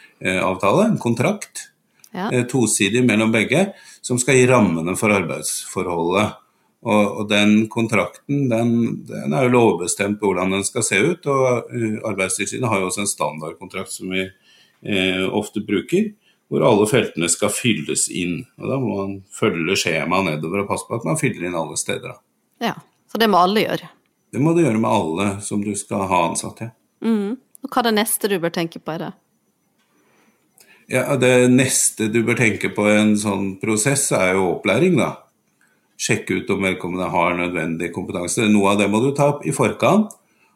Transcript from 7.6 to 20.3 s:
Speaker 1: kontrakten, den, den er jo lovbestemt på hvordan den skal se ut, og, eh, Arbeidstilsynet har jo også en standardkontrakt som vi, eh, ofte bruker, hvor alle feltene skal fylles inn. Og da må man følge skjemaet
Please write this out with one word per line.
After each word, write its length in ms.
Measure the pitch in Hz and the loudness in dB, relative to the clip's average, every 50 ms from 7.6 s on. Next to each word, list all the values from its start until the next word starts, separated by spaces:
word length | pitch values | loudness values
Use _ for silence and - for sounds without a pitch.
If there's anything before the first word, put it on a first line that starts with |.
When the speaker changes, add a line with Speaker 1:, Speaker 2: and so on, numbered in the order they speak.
| 110 107 | 4 2
Speaker 1:
kontrakten, 800 | - 117 113 107 113 101 87 - - - _ - 143 143 139 127 | -2 -4 -4 0 0 -2 -2 -2 -6 -16 _ -4 -2 -2 0 0
den, 220 | 117 113 117 120 117 117 117 113 104 95 - | 0 0 2 2 2 2 0 0 -2 -6 -10
den 300 | - - 104 - 139 147 | -12 -12 -8 -6 -2 0
er 80 | 147 131 | 2 2
jo 80 | 127 | 4
lovbestemt 680 | 123 123 117 107 90 82 90 82 - - 98 101 104 104 | 4 6 6 4 4 2 -2 -4 -4 -2 -2 -2 -2 0
på 80 | 107 98 | 0 0
hvordan 240 | 90 90 92 95 98 | 0 2 0 0 0
den 100 | 98 98 | 0 -2
skal 220 | - - 123 110 - | -2 -4 -4 -4 0
se 80 | 107 95 113 | 0 2 2
ut, 220 | 165 180 - - 147 | 2 0 -2 -2 -2
og, 400 | 139 135 131 127 123 117 - - 127 | 0 2 2 2 2 0 -2 -6 -6
eh, 220 | 120 113 110 107 110 - 110 | -4 -4 -4 -4 -4 -6 -6
Arbeidstilsynet 600 | 101 95 95 92 - - 98 101 110 113 127 110 | -4 -2 -2 -2 -2 -4 -6 -6 -4 -4 -2 -2
har 80 | 110 98 | 0 0
jo 80 | 92 92 | 0 -2
også 140 | 87 101 104 | -4 -4 -4
en 60 | 98 | -6
standardkontrakt 800 | - - 85 73 73 78 78 80 85 - 95 87 - 92 95 - | -4 -4 -4 -6 -6 -8 -12 -12 -12 -12 -16 -12 -10 -12 -10 -10
som 220 | - - 95 92 92 | -12 -12 -10 -6 -4
vi, 60 | 95 95 95 - _ _ _ _ _ _ _ _ _ - | -4 -4 -6 -10 _ _ _ _ _ _ _ _ _ -8
eh, 420 | - 104 92 92 92 92 92 95 95 | -4 -2 0 0 0 0 0 -2 -2
ofte 320 | 95 107 107 - - 107 | -2 -2 -4 -4 -6 -8
bruker, 540 | 104 104 104 90 - - 165 190 220 208 - _ _ _ _ _ _ - | -6 -2 -2 -2 -2 0 0 0 0 0 -4 _ _ _ _ _ _ -6
hvor 120 | 143 143 160 | -2 2 4
alle 240 | 143 113 104 107 104 | 4 4 4 4 4
feltene 400 | 143 120 92 - - 80 85 82 | 4 2 0 0 -2 -4 -2 -2
skal 220 | - - 104 101 | 0 0 -2 -2
fylles 560 | - - - 120 104 80 73 78 73 - - - | -2 0 0 0 0 0 -2 -4 -2 -2 -2 -4
inn. 360 | - 87 90 87 85 - - _ _ - | -4 -4 -4 -4 -4 -6 -8 _ _ -12
Og 120 | 98 104 | -6 -4
da 60 | 123 139 | -4 -2
må 160 | 127 110 101 | -2 -4 -4
man 220 | 101 98 98 98 98 92 _ | -4 -6 -6 -8 -10 -12 _
følge 480 | - - - 110 90 85 82 85 98 | -8 -2 0 0 0 0 -2 0 0
skjemaet 540 | 92 - 90 80 78 73 82 90 95 98 90 | 0 0 0 -2 -2 0 0 0 0 0 0